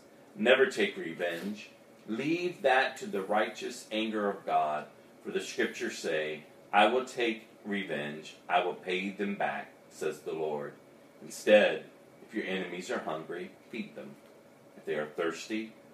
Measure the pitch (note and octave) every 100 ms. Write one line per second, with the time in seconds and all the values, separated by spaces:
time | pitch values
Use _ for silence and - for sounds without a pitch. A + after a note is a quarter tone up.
0 | - - - - A2+ B2+ C3 A#2 G2+ -
1 | E2+ E2 F3 E2+ F#2+ - - - - -
2 | - A2+ D3 E3+ F3+ - C3 C3 - -
3 | G#2+ G2 - G#2 A2 - - - - A2
4 | A2 G#2+ G2+ F#2+ E2+ D#2 D#2 D2+ - -
5 | - - G2+ F#2+ - - - - A2+ -
6 | - D#2 D2+ D2+ - - - G2+ A2 B2+
7 | B2+ B2 A#2 A2 - - G#2+ G2+ F#2 D2
8 | D2 D2+ D#2 - - F2+ F2+ - F#2 F2+
9 | G2 F#2+ G2+ G2 C#2+ - - - - -
10 | D#2 - F2 D#2+ D#2 D2 C#2+ - - -
11 | - - D#2 - - G#2 - D#2+ - -
12 | - - - A2 F#2 F#2+ F2+ F2 - A2
13 | - - - E2+ F#3+ - - - G#3 -
14 | - - - - - - - - - D2+
15 | D2+ - E2 E2 - A2 A2 - -